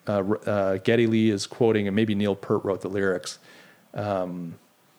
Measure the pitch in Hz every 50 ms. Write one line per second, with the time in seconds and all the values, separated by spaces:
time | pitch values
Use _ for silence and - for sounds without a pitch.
0 | - - 104 101 95 95 107 - - - 104 101 98 95 95 95 - - 113 117
1 | 120 113 113 110 110 110 107 98 - - - - 123 113 110 107 101 101 95 104
2 | 113 107 104 101 104 104 98 101 - - 110 101 - 98 95 92 - 92 95 101
3 | 98 95 92 - - - - - - - - - - - - _ _ _ - 101
4 | 104 104 101 95 90 90 87 90 87 85 87 104 _ _ _ _ _ _ _